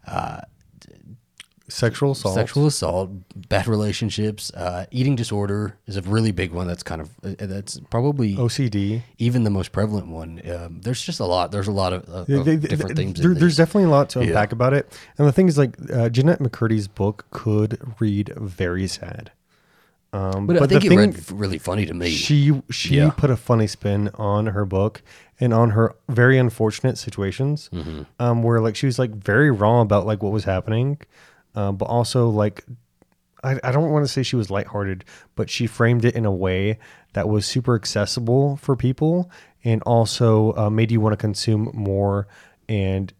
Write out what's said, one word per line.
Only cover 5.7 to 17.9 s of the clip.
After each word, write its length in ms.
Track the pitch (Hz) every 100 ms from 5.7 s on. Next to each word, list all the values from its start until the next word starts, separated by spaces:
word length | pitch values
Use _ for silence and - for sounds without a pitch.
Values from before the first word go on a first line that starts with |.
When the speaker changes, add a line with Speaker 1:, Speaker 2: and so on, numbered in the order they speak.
| - -
Speaker 1:
is 100 | 98
a 40 |
really 280 | 87 110 113
big 200 | 90 90
one. 160 | 85 90
That's 160 | 87
kind 180 | - 80
of, 80 | 78 -
uh, 100 | 95 95
that's 400 | 98 98 98 - -
probably 480 | 117 139 143 110 98
Speaker 2:
O 100 | 120
C 220 | - 127
D. 320 | 101 98 113 - _
Speaker 1:
even 260 | 117 123
the 60 | 110
most 220 | 98 87
prevalent 340 | - 214 208 82
one. 320 | 82 82 82 80
Um, 340 | 87 85 85
there's 200 | 101 123
just 180 | - 160
a 60 |
lot. 260 | 92 90 85
There's 160 | 101 98
a 40 |
lot 200 | 101 92
of, 160 | 90 -
uh, 160 | 90
Speaker 2:
They, 100 | 90
Speaker 1:
of 100 | 139
Speaker 2:
they, 100 | 135 160
they, 100 | 147
Speaker 1:
different 280 | 151 95
themes 240 | - 95 90
Speaker 2:
there, 120 | 165
Speaker 1:
in 80 | 165
Speaker 2:
there's 180 | 170 151
Speaker 1:
this. 80 |
Speaker 2:
definitely 200 | 165 208
a 60 | 180
lot 180 | 143 143
to 80 | 127
Speaker 1:
Yeah. 80 | 117
Speaker 2:
unpack 240 | 104 104
about 240 | 117 127
it. 200 | 139 - - - -
And 100 | 147
the 40 |
thing 160 | 160 185
is, 100 | 143
like, 180 | 131 - -
uh, 160 | 123 117
Jeanette 280 | 120 143 -
McCurdy's 500 | 127 - 113 110 101
book 380 | - 101 104 _
could 480 | - 110 107 107 113 127